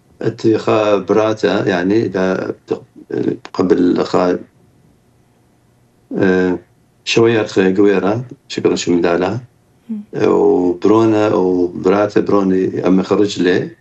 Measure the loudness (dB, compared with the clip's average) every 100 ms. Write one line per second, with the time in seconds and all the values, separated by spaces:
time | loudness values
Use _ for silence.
0 | _ _ -8 -2 0 0 0 0 2 0
1 | 0 0 0 0 0 0 0 0 0 0
2 | 0 -2 -2 -2 -6 -10 -8 -8 -8 -20
3 | -10 -6 -4 -6 -6 -4 0 2 2 0
4 | 0 0 0 -2 -8 _ _ _ _ _
5 | _ _ _ _ _ _ _ _ _ _
6 | _ -2 2 2 0 -2 -8 _ _ _
7 | -2 2 4 2 0 0 2 4 2 2
8 | 0 -4 -8 -16 -12 -4 -2 0 0 0
9 | 2 0 -2 -6 -10 _ _ _ -12 -12
10 | -10 -2 0 2 2 2 0 0 2 2
11 | 2 2 0 0 0 0 -2 -2 0 0
12 | 0 0 0 0 2 0 -2 -2 0 0
13 | 2 0 0 0 0 0 -4 -10